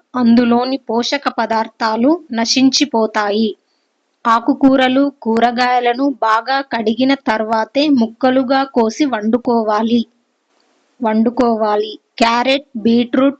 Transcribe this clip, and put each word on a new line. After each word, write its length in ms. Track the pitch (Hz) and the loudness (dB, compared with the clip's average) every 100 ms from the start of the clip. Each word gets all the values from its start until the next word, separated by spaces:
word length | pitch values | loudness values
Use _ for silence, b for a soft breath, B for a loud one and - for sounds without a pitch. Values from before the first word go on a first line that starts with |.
| _ 254 | _ 0
అందులోని 640 | 233 233 240 240 254 269 | 4 4 4 0 0 -6
పోషక 520 | - 226 240 285 254 | -4 -4 -4 -4 -4
పదార్థాలు 920 | 240 220 220 226 - 226 226 262 339 - | -4 -2 -2 -4 -4 -4 0 0 0 -2
నశించిపోతాయి. 1300 | 226 226 262 262 - 285 226 220 214 202 208 214 - _ _ _ _ _ _ 233 | -4 -2 2 2 2 0 0 -2 -2 -2 0 -2 -4 _ _ _ _ _ _ 0
ఆకుకూరలు, 840 | 226 262 - 269 269 254 262 285 - | 0 0 0 2 2 2 2 0 -2
కూరగాయలను 960 | 226 226 240 240 247 247 240 240 277 240 | -4 0 0 0 0 0 0 0 -2 -2
బాగా 400 | 220 220 226 269 | 0 0 0 -4
కడిగిన 520 | 277 233 214 220 262 | -4 -4 -4 0 0
తర్వాతే 760 | 269 254 220 220 220 220 269 302 | 0 -2 -2 -2 -2 -2 -2 2
ముక్కలుగా 720 | 262 226 - 254 262 254 269 | 2 0 0 0 0 0 -2
కోసి 420 | 269 247 220 - 294 | 0 0 -2 0 -2
వండుకోవాలి. 1000 | 214 214 240 247 233 214 214 226 233 - _ _ _ _ _ _ _ _ _ | -2 -2 -2 0 -2 0 -2 0 0 -2 _ _ _ _ _ _ _ _ _
వండుకోవాలి. 960 | 220 220 233 240 240 220 214 208 214 202 _ - | -2 0 0 0 0 0 0 -2 -4 -10 _ -2
క్యారెట్, 480 | 226 240 254 277 - 226 | 0 2 0 -2 -4 -4
బీట్రూట్, 640 | 226 240 240 262 277 | 0 2 0 0 0